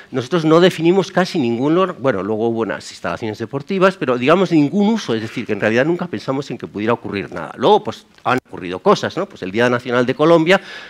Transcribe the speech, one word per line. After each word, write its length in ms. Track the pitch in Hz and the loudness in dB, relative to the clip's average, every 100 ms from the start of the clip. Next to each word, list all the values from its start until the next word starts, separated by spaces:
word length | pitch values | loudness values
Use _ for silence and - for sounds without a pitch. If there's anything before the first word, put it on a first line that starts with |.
| - | -10
nosotros 340 | 131 120 175 156 | -6 -2 0 4
no 140 | 160 | 6
definimos 520 | 180 165 165 190 170 | 6 4 2 2 2
casi 280 | 175 185 175 | 0 0 0
ningún 360 | 117 117 143 170 | 0 0 0 0
or-, 220 | 185 151 | 0 -2
bueno, 220 | 131 98 | -2 -2
luego 280 | 98 107 117 | -2 -2 -2
hubo 120 | 113 | -2
unas 280 | 101 71 - | -4 -6 -10
instalaciones 480 | - 90 90 110 107 | -10 -8 -6 -6 -8
deportivas, 580 | 113 139 - 190 190 185 | -8 -8 -4 0 0 0
pero, 180 | 135 123 | -2 0
digamos, 360 | 127 180 180 | 2 2 4
ningún 380 | 160 143 202 202 | 2 2 2 0
uso, 260 | 226 - 113 | 0 -2 -4
es 60 | |
decir, 240 | 107 127 104 | -4 -8 -6
que 80 | |
en 60 | 101 | -2
realidad 260 | 110 117 151 | 2 2 2
nunca 200 | 175 180 | -2 -4
pensamos 440 | 110 - 135 143 | -8 -6 -6 -6
en 60 | 123 | -10
que 80 | 82 | -10
pudiera 260 | 92 107 | -4 -2
ocurrir 400 | 117 101 98 76 | -2 -4 -8 -8
nada. 180 | 87 71 - | -10 -12 -2
Luego, 260 | 135 202 | 2 2
pues, 220 | 113 - - _ | 0 -12 -14 _
han 140 | 120 123 - | -2 -2 -4
ocurrido 320 | 92 90 92 | -12 -8 -2
cosas, 380 | 196 196 110 160 | 0 0 0 -6
¿no? 80 | 196 | -8
Pues 160 | - | -8
el 100 | 95 | -6
Día 180 | 104 123 | 0 2
Nacional 340 | 120 123 123 120 | 0 0 0 0
de 80 | |
Colombia, 480 | 135 156 170 160 190 - - | 2 4 6 4 2 0 -18